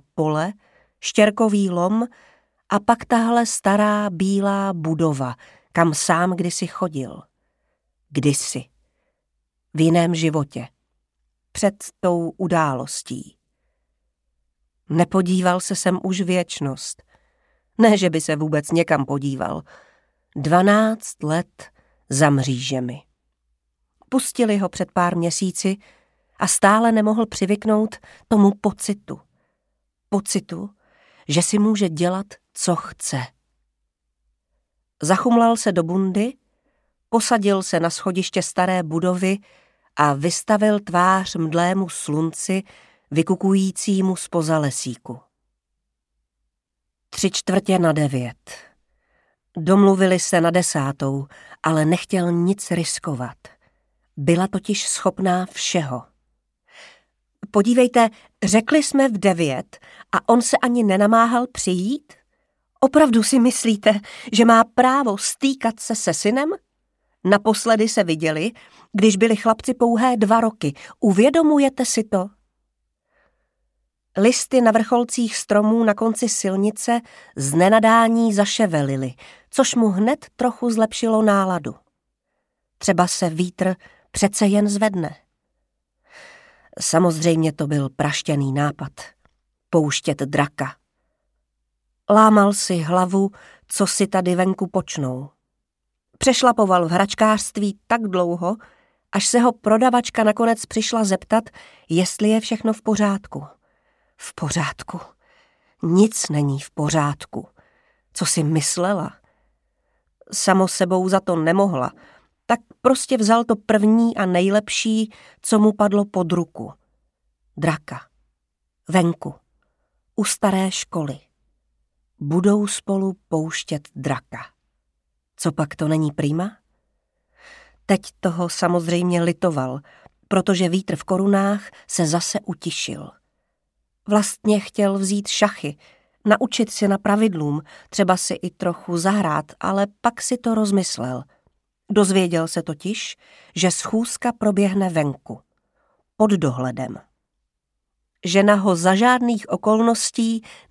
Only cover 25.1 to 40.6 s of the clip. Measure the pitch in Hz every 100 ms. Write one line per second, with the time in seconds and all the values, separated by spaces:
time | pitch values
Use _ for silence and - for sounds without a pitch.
25.1 | 175 170 - 190 - 190 202 _ _ _
26.1 | _ _ - 196 - 196 214 233 226 214
27.1 | 214 220 - 190 208 214 214 220 - -
28.1 | - - 214 196 202 208 196 - 202 -
29.1 | - _ _ _ _ _ _ _ _ -
30.1 | 202 202 196 - 170 202 _ _ _ _
31.1 | _ - 151 170 208 208 208 196 156 175
32.1 | 185 196 - _ - - 170 - - -
33.1 | 135 120 _ _ _ _ _ _ _ _
34.1 | _ _ _ _ _ _ _ _ _ 151
35.1 | 190 247 233 233 233 - 180 165 180 190
36.1 | 185 226 277 _ _ _ _ _ _ _
37.1 | 226 - 233 202 196 190 170 165 - -
38.1 | 185 185 - 170 - 180 185 165 160 180
39.1 | 180 185 196 _ _ _ _ _ - 147
40.1 | 139 165 - - 208